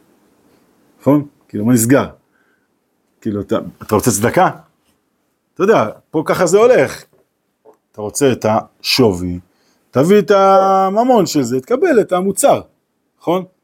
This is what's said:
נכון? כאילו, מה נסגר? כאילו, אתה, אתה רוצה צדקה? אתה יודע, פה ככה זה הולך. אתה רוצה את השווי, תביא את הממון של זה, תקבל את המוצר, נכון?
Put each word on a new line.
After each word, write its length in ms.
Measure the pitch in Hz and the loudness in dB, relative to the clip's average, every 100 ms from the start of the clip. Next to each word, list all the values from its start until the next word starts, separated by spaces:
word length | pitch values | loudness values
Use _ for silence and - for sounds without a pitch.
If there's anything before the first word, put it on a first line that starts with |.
| _ _ _ _ _ _ _ _ _ _ | _ _ _ _ _ _ _ _ _ _
נכון? 260 | 131 147 - _ _ | 0 0 -2 _ _
כאילו, 160 | 104 | -6
מה 80 | 110 | 0
נסגר? 360 | 123 117 135 95 - _ _ _ _ _ _ _ _ _ _ | 0 2 0 0 -10 _ _ _ _ _ _ _ _ _ _
כאילו, 200 | 113 101 | -8 -8
אתה, 180 | 98 87 - - | -4 -6 -6 -16
אתה 120 | - | -2
רוצה 160 | 104 - | 0 0
צדקה? 400 | 98 110 180 180 - _ _ _ _ _ _ _ _ _ | 0 -2 0 0 -2 _ _ _ _ _ _ _ _ _
אתה 80 | - | -6
יודע, 280 | 190 180 107 - _ | 0 0 0 -6 _
פה 120 | 160 143 | -8 -4
ככה 200 | 160 180 | -2 2
זה 120 | 196 | 2
הולך. 460 | 240 220 120 - - _ _ _ _ _ _ _ _ | 4 2 0 -4 -20 _ _ _ _ _ _ _ _
אתה 80 | - | -12
רוצה 320 | 104 - 139 | -10 -2 0
את 140 | 113 110 | 0 0
השווי, 920 | 110 - _ - - 117 90 90 87 - _ _ _ _ | -2 -4 _ -6 0 2 0 -6 -8 -12 _ _ _ _
תביא 280 | 123 156 208 | -2 2 2
את 120 | 196 | 4
הממון 960 | 196 196 190 190 190 190 202 247 240 175 | 2 4 4 2 2 0 0 2 2 2
של 160 | 151 | -2
זה, 180 | 120 131 | -2 -4
תקבל 400 | - 254 359 247 | -4 -2 0 0
את 120 | 180 | 0
המוצר, 480 | 180 190 190 269 131 - _ _ _ _ _ | -2 -4 -4 -2 -2 -4 _ _ _ _ _
נכון? 240 | - 185 180 _ | -6 -6 -6 _